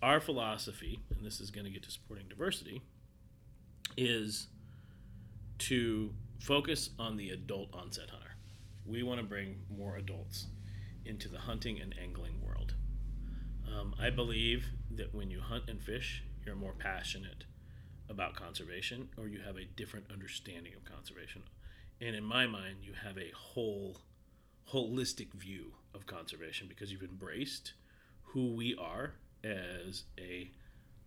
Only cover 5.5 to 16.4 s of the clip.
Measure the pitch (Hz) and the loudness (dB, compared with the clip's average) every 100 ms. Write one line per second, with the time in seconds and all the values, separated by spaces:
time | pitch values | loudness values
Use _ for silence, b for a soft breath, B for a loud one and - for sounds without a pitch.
5.5 | - - 127 117 107 107 101 - - - | 0 6 8 8 6 4 0 -6 0 6
6.5 | 143 147 147 - - 113 107 98 92 95 | 8 8 4 2 0 0 2 0 -2 0
7.5 | 98 95 90 90 - 80 - - - B | 0 -2 -6 -6 -6 -6 -8 -10 -10 B
8.5 | B B B 98 117 123 123 107 101 98 | B B B -2 2 4 2 2 0 0
9.5 | 98 95 101 101 92 95 98 95 - - | -2 -4 -2 -2 0 -2 -2 -2 -4 -4
10.5 | B B B B B - 104 - - 120 | B B B B B -4 -2 -2 -2 0
11.5 | 113 123 98 - - 90 - - - - | 2 2 0 -2 -4 -2 -2 0 0 2
12.5 | - - - - - - B B B B | 2 2 2 2 2 0 B B B B
13.5 | B - 107 98 98 117 131 117 113 117 | B 0 0 0 4 4 6 4 6 6
14.5 | 117 - - - 110 104 104 98 92 117 | 6 4 0 0 0 0 0 0 0 0
15.5 | 120 113 104 - 113 - - - - | 0 0 -2 0 0 0 -2 -4 -4